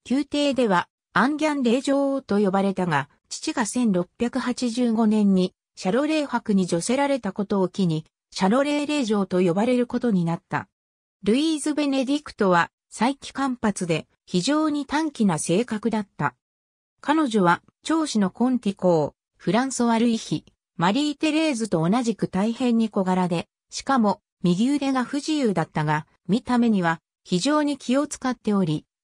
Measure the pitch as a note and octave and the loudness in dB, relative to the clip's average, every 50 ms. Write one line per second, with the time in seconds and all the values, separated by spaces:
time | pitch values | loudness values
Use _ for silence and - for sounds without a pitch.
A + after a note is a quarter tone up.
0 | _ - A#3 C#4 C#4+ - - D4 C#4+ C#4+ C4 C4+ B3+ G#3+ F#3+ F3 - - _ _ | _ -2 -2 -2 -2 -2 -2 0 0 0 2 0 2 2 2 0 0 -4 _ _
1 | _ _ - F3 G#3 C4+ D4+ C#4+ D#4 D#4 D4 C#4+ B3+ A#3+ A3 C#4 C4 C#4+ C4+ C#4 | _ _ 0 2 2 2 2 0 0 -2 0 0 2 2 2 2 2 0 0 2
2 | C#4 C#4 C4+ C4+ - - G3+ G3+ G#3+ F#3+ F#3 G3 G3 G3 F#3+ - F#3 F3 D#3 C#3 | 2 0 -2 -4 -4 -2 0 0 2 2 2 0 0 0 0 -2 -2 0 0 -2
3 | C#3 - _ _ _ _ - - - D#4+ D#4 - A#3 - - B3 B3 A3 F#3+ F3 | -2 -4 _ _ _ _ -14 -8 -6 -4 -4 -2 -4 -2 -2 0 0 2 0 0
4 | F3+ - _ - A#3 A#3+ - B3+ A#3 B3 B3 - B3+ A#3+ A3+ B3 B3 A#3 A3 A3 | -2 -4 _ -6 -6 -4 -4 -4 -4 -4 -4 -4 -4 -4 -2 0 0 0 0 2
5 | A3+ G#3+ A3 G#3+ G#3 G3+ F#3+ F#3 F3+ F#3 - _ _ _ _ - - F#3 G3+ B3 | 2 2 2 4 4 4 4 4 2 0 -4 _ _ _ _ -6 -4 -2 0 0
6 | D4 D4+ D#4+ D#4 C#4+ C4+ - A#3 - - G#3 F#3+ F#3 F3+ F3+ E3+ E3+ - A#3+ C#4 | 0 0 0 -2 -2 -2 -4 -4 -2 0 0 0 2 0 -2 -2 -2 -2 0 0
7 | C#4+ C#4 C#4 C4 - F#3+ - - G3+ - G#3+ G3 F#3 F3+ - - F#3+ E3+ D#3 D#3 | 0 0 -2 -2 -4 -6 -6 -6 -4 -2 0 0 0 0 0 -2 0 0 0 -2
8 | - _ _ _ _ _ - - G3+ F#3 A3 C4 C#4 D4 D4 D4 D4 C#4 D4 D4 | -6 _ _ _ _ _ -6 -2 0 2 2 2 2 0 0 -2 -2 -2 -2 -2
9 | C4 G3+ A3 G3+ G3 F#3+ F#3+ F3+ F#3 F3+ E3 G3+ A3 B3 B3+ B3 A#3+ A#3+ - B3 | -2 0 -2 -2 -2 0 0 0 2 2 2 0 0 0 0 0 0 -2 -4 -4
10 | B3+ A#3+ G#3 F3+ E3+ E3 E3 E3+ - _ - D3 - - _ _ _ _ _ _ | -2 0 0 0 0 -2 -4 -6 -6 _ -8 -8 -8 -10 _ _ _ _ _ _
11 | _ _ _ _ - F#3 A3 C4+ D4+ E4 D#4+ D4 - D#4 C#4+ D4+ D4 C#4 C4+ C4+ | _ _ _ _ -2 0 2 2 2 0 -2 -2 -2 -4 -2 -2 -2 0 0 -2
12 | C4 A#3 C#4+ D4 - - - - G#3+ F#3+ F3+ E3+ E3 - _ _ _ _ - - | 0 -2 -2 -4 -4 -8 -6 -2 2 2 4 2 2 -2 _ _ _ _ -4 -2
13 | G#3+ B3+ C#4 - - - - - C#4 C4+ B3 - - G#3+ G3 - F#3 E3 E3 D3+ | 0 0 0 -4 -10 -10 -6 -4 -2 -2 -2 -2 -2 -2 -2 -2 -4 -2 -4 -4
14 | - _ _ _ _ - - F3+ F3 C4 D4 D4+ D#4 D#4 D4 D4 C#4 - C4+ D4 | -4 _ _ _ _ -4 -2 0 0 2 2 2 0 0 -2 -4 -4 -4 -2 -2
15 | D#4+ D4+ - - A3+ G3 E3 D3+ - - E3 D#3+ A#3+ - A3 G#3 - A#3 G#3+ G#3+ | -2 -2 -2 0 2 2 2 0 0 0 0 0 0 -2 -4 -4 -2 -2 -2 -2
16 | G#3 - _ - D#3 C#3 - _ _ _ _ _ _ _ _ _ _ _ _ _ | -4 -6 _ -4 -4 -4 -4 _ _ _ _ _ _ _ _ _ _ _ _ _
17 | - - D4 D#4+ D#4 B3 G#3+ G#3+ F3+ F3 E3+ - - _ _ _ - - D4+ E4 | -2 0 2 2 2 2 2 4 4 4 2 2 -2 _ _ _ -4 -2 0 0
18 | D#4 C#4+ - A3 G3 F3+ - - A#3 B3+ B3+ A#3+ - G3 F#3+ - - F3+ E3+ D#3+ | 0 0 0 0 0 0 0 0 0 0 0 0 -2 -4 -4 0 2 2 2 2
19 | D3 C3+ - _ _ _ _ _ - - F3 A#3 C4 C4+ B3 - A#3+ A#3 A#3 A3+ | 2 -2 -6 _ _ _ _ _ -2 0 0 2 0 0 -2 0 0 2 2 2
20 | A#3 A#3+ A3+ A3 - - D#3+ D3 - - _ _ _ _ _ - E3 F3+ G#3 C4+ | 2 2 0 -2 -2 -4 -6 -6 -6 -10 _ _ _ _ _ 0 0 2 2 2
21 | D4+ D4 C#4+ - - D#4 D4 D#4 D#4+ D#4 C#4 A3 A3+ G#3 - E3 D#3 E3+ G#3 B3+ | 0 -2 -2 -2 -2 0 0 0 0 0 0 -2 -2 -2 0 0 2 2 0 0
22 | B3 A#3 G#3 - F#3+ - - F#3 G3+ A3+ A#3 - C4 A#3+ A#3 A3+ A3+ G#3+ - G#3+ | 0 -2 -2 -2 -4 -4 -2 -2 -2 -2 -2 -2 0 0 2 0 0 0 -2 -2
23 | F#3 F#3 F#3 F#3 F3+ E3+ F3 E3 - - _ _ _ _ - - - - C4+ B3 | -2 0 0 0 0 0 -2 -4 -6 -8 _ _ _ _ -14 -8 -2 0 2 2
24 | A3 G3+ F#3 - _ _ _ _ - F3 F3 F3 A3+ C4 C#4+ C#4 C#4 C4+ C4+ C4 | 2 2 0 -2 _ _ _ _ 0 2 2 2 2 2 0 0 0 0 0 0
25 | A#3+ - - C#4+ - - D#4 D4 C4+ A3 F#3 F3 D#3+ - - E3 D3+ D3+ D3+ D3+ | -2 -2 -4 -6 -4 -2 -2 0 0 0 0 0 -2 -2 -4 -2 -2 0 -2 -2
26 | D#3 - _ _ _ - F3+ C4 - - B3 A#3+ A#3+ A#3 A3 G3 F3 E3 E3 - | -4 -8 _ _ _ -2 -2 -2 0 0 0 2 2 2 2 2 2 0 -2 -2
27 | _ _ _ _ _ - F3+ F3+ F3+ C4+ D4+ D4+ D4+ C#4+ C#4+ C#4 - - B3 C#4 | _ _ _ _ _ -2 -2 0 0 2 2 2 0 0 -2 -4 -2 0 0 0
28 | D4+ D4 - - - C4 B3 - - G#3+ G#3 G3 F#3 D#3 D3+ D3+ - _ _ _ | 0 -2 -6 -6 -6 -6 -6 -4 -2 0 0 2 2 0 -2 -4 -6 _ _ _